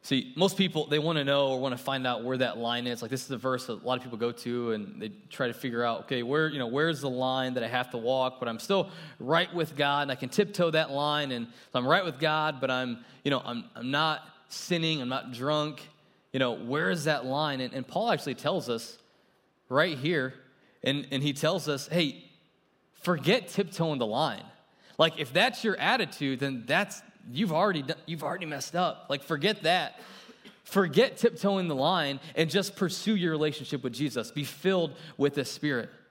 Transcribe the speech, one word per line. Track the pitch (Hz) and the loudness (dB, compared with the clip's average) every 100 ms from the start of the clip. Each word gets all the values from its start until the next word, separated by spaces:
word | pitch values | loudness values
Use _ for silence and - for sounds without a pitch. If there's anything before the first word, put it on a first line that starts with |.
See, | - 135 123 - | 0 0 0 2
most | 190 190 | 2 4
people, | 185 160 147 | 2 2 0
they | 151 | 0
wanna | 156 160 | 2 0
know | 139 143 135 | 2 2 2
or | 131 | 2
wanna | 135 123 | 0 -2
find | - 135 127 | -2 -2 0
out | 120 | -2
where | 120 131 | -2 0
that | 123 110 | 0 0
line | 117 120 123 | -2 -2 -2
is. | 120 | -6
Like, | 113 | -6
this | 127 | -6
is | - | -6
a | 127 | -4
verse | 131 127 127 | -2 -2 -4
that | 107 | -8
a | |
lot | 120 127 | -2 -4
of | |
people | 127 113 | -4 -4
go | 120 | -4
to | 117 123 120 120 | -4 -4 -2 -2
and | 107 98 - | -2 -4 -8
they | 107 - - | -10 -10 -18
try | - 123 | -4 -4
to | |
figure | 117 131 117 | -2 -4 0
out, | 120 113 | 0 -2
okay, | - 127 | -2 -2
where, | 120 147 156 | 0 0 0
you | 143 | 0
know, | 120 | -2
where's | 131 160 147 | 0 0 0
the | 139 | -2
line | 123 127 131 127 | 0 0 0 0
that | 123 | -2
I | 113 | -2
have | 123 123 | -2 -2
to | 120 | -2
walk, | 113 131 127 127 | 0 2 0 -2
but | 120 | -6
I'm | 113 | -6
still | - 196 - - - - | 0 2 2 -6 -16 -10
right | 123 165 180 | 2 2 2
with | 175 156 | -2 -4
God | 139 143 143 | 2 2 2
and | 139 | 0
I | |
can | 131 127 | -4 -2
tiptoe | - 208 202 170 | 2 2 2 2
that | 156 139 | 4 2
line | 139 147 147 143 | 0 2 0 -2
and | 123 117 - - | -4 -6 -12 -4
I'm | 127 123 | -2 4
right | 180 | 4
with | 180 131 | 2 0
God, | 156 156 156 139 | 2 2 0 0
but | 131 | 0
I'm, | 127 127 117 - - | 0 -2 -6 -10 -4
you | 143 | 0
know, | 135 | 0
I'm, | - 120 - | -2 -8 -8
I'm | - 123 | -8 -2
not | 143 160 151 - - _ | 2 2 0 -6 -20 _
sinning, | - - 175 160 156 | -14 -2 0 2 0
I'm | 123 | -2
not | 131 - | -4 -6
drunk. | 120 131 151 151 139 - _ _ _ _ | -4 0 2 0 -6 -16 _ _ _ _
You | 131 | 0
know, | 127 | 2
where | 113 117 143 185 | 0 -2 0 0
is | 180 | 0
that | 147 143 | 0 0
line? | 127 139 151 135 | 0 0 0 -2
And, | 127 | -4
and | 131 127 | -6 -4
Paul | 185 233 | -2 2
actually | 165 - | 0 0
tells | 123 - 180 127 | -4 -2 -2 -2
us | 113 - - _ _ _ _ _ _ _ | -4 -4 -18 _ _ _ _ _ _ _
right | 131 175 147 | 2 2 2
here, | 147 165 131 - - _ _ _ | 2 2 0 -6 -20 _ _ _
and, | - 143 139 | 0 0 -2
and | 135 | 0
he | 147 | 0
tells | 143 156 180 151 | 2 0 0 0
us, | 139 - | -4 0
"Hey, | 170 151 - - _ _ _ _ _ _ _ | 2 2 -2 -18 _ _ _ _ _ _ _
forget | - 165 127 240 190 | -2 2 4 2 2
tiptoeing | - 185 - 165 143 | -4 -4 -2 -2 0
the | 113 | 0
line." | 113 151 98 - - _ _ - - | 2 0 -2 -12 -20 _ _ -18 4
Like, | 160 156 | 4 4
if | 135 | -2
that's | 147 240 - | 2 2 2
your | 226 - | -2 2
attitude, | 156 247 175 - 139 131 | 2 2 0 -2 -2 0
then | 139 131 113 | -2 -4 2
that's, | 160 202 - - _ - | 2 2 -6 -18 _ -10
you've | 123 208 | -2 0
already | 156 202 170 | 4 2 2
done, | 135 160 - | -2 -6 -6
you've | 165 | -6
already | 143 175 165 | -6 -6 -6
messed | 143 - | -8 -4
up. | 170 175 - - | 0 0 -2 -6
Like, | 143 | -6
forget | - 151 170 208 | -2 0 0 2
that. | 156 180 147 - - - - - - - | 2 2 2 -8 -20 -20 -20 -20 -20 -20
Forget | - 196 180 151 240 - | -2 2 4 6 4 4
tiptoeing | 233 - 196 196 175 | 2 2 0 2 0
the | 139 | 2
line | 143 185 143 139 160 | 4 4 2 -2 -4
and | - 160 | 0 2
just | 185 190 | 2 0
pursue | - 180 - - | 0 -2 0 0
your | 214 170 | 2 2
relationship | 156 151 147 127 143 | 2 0 -2 -6 -4
with | 127 | -4
Jesus. | 113 147 120 110 | -2 -2 -2 -4
Be | - | -6
filled | 139 - 185 185 160 - - - | -6 -2 2 2 2 -4 -16 2
with | 143 | 2
the | 147 | 2
Spirit. | 127 - 151 127 107 - _ | -4 -2 0 0 -2 -12 _